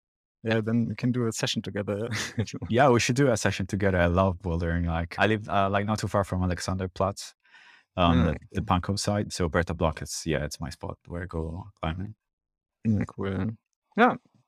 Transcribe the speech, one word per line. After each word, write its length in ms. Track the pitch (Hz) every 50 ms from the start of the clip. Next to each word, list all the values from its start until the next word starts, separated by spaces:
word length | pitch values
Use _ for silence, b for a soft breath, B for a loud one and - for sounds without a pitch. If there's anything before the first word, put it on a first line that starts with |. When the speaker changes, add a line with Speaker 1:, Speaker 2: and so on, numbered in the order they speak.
| _ _ _ _ _ _ _ _ -
Speaker 1:
Yeah, 180 | 113 113 113
then 240 | 107 117 117 117 113
we 80 | 110 104
can 160 | - - 127
do 160 | 117 123 120
a 40 | 113
session 300 | - - 131 120 - 117
together 460 | - 104 95 104 101 107 104 101 117 113
<laughs> 280 | 107 107 - - -
if 160 | 113 101 - -
you 60 | -
want. 100 | 85 85
Speaker 2:
Yeah, 160 | 110 120 147 135
we 100 | 120 113
should 160 | - - 120
do 120 | 135 143 131
a 60 | 113
session 300 | - - 104 - - 95
together. 320 | - - 92 101 98 92
I 80 | 87 85
love 320 | 85 85 92 95 90 87 -
bouldering. 440 | - 87 82 85 87 82 85 87 85
Like, 300 | 85 82 85 85 85 -
I 100 | 104 98
live, 220 | 107 110 107 107 -
uh, 200 | 92 101 98 98
like, 160 | 101 101 104
not 140 | 107 107 -
too 80 | -
far 160 | - - 104 95
from 180 | - 95 90
Alexanderplatz, 920 | 90 90 87 87 - 95 92 92 95 90 - - 95 95 101 - - - - _ b b b b b b b b b b -
um, 240 | - 87 85 82 82
Speaker 1:
Ah, 40 | 82
Speaker 2:
the, 120 | 78 73 - - - -
the 80 | 95
Speaker 1:
okay. 40 | -
Speaker 2:
Pankow 320 | - 110 101 - - 98
side. 360 | - - 107 104 104 - 82 -
So 160 | - 90 78
Berta 240 | 73 90 82 - 80
Block 280 | 82 85 76 73 -
is, 220 | - - - - -
yeah, 200 | 82 73 67 76
it's 160 | 73 - -
my 80 | 80 -
spot 280 | - - - 95 - - _
where 160 | - 87 87 90
I 20 |
go 400 | 87 - 82 80 82 80 95 - 104 - _
climbing. 340 | - 80 82 90 95 107 110 _ _ _ _ _ _ _ _ _ _ _ _ _ -
Speaker 1:
Mm, 180 | 113 104 98 92
cool. 400 | - - - 98 98 95 95 98 110 113 - _ _ _ _ _ _ -
Yeah. 160 | 196 240 240 - - _ _ _ _ _